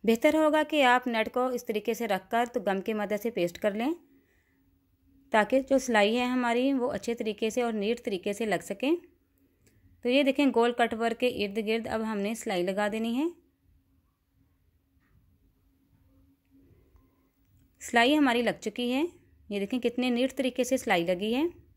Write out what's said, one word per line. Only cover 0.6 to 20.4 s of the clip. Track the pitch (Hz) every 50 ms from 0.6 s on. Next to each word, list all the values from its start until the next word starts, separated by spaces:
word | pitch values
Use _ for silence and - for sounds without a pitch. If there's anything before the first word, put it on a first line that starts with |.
| 302
कि | 302 311 302 277
आप | 247 240 254 247 254
नेट | 233 220 220 220
को | - 247 254 254
इस | 247 233 -
तरीके | - 220 208 208 - 226
से | 226 233
रखकर | 214 196 190 - - - 226 240
तो | 240 - 240
गम | 185 202 190 190
की | 185 - 220
मदद | 214 208 190 214 202
से | - 233
पेस्ट | 226 - 175 175 175 -
कर | - 214 196
लें | 214 233 277 349 349 - _ _ _ _ _ _ _ _ _ _ _ _ _ _ _ _ _ _ _ _ _ _ - _ _ -
ताकि | 220 208 202 254 269
जो | 262 - 269 262
सिलाई | 262 - 233 214 202 208 226
है | 247 247
हमारी | 247 254 254 247 240 233 240 254 277 277
वो | 262 240 262
अच्छे | - 196 - - 233
तरीके | 233 226 220 208 - 233 220
से | 214 247
और | 240 233 226
नीट | 214 196 208 233 240 -
तरीके | 247 202 175 - 208 202
से | 202 226
लग | 220 185 170 -
सके। | - 208 202 - 269 330 349 - - _ _ _ _ _ _ _ _ _ _ _ _ _ _ _ - _ _ _
तो | 240
ये | 247 277 294
देखें, | 269 269 - 285 269
गोल | 220 233 233 240 240
कट | - 240 226 233
वर्क | 220 233 226 226
के | 226 247 247 -
इर्द | - 208 202 196 220
गिर्द | 214 208 220 233 220 -
अब | 220 220 226
हमने | 220 220 202 196 208 226
सिलाई | - - 233 202 180 175
लगा | 185 190 196 208 208
देनी | 202 220 226 233 233
है। | 254 302 349 349 - _ _ _ _ _ _ _ _ _ _ _ _ _ _ _ _ _ _ _ _ _ _ _ _ _ _ _ _ _ _ _ _ _ _ _ _ _ _ _ _ _ _ _ _ _ _ _ _ _ _ _ _ _ _ 269 277 269 277 277 _ _ _ 269 277 277 277 - _ _ _ _ - _ _ _ _ _ _ _ _ _ _ _ _ _ _ _ _
सिलाई | - - - 233 233 254 302
हमारी | 302 294 262 233 240
लग | 240 220 175 -
चुकी | - 220 208 - 247 240
है। | 247 262 311 349 - - _ _ _ _ _ -
ये | 202 202
देखें, | 196 196 - 254
कितने | - 240 240 - 247 254
नीट | 240 233 254 262 262
तरीके | -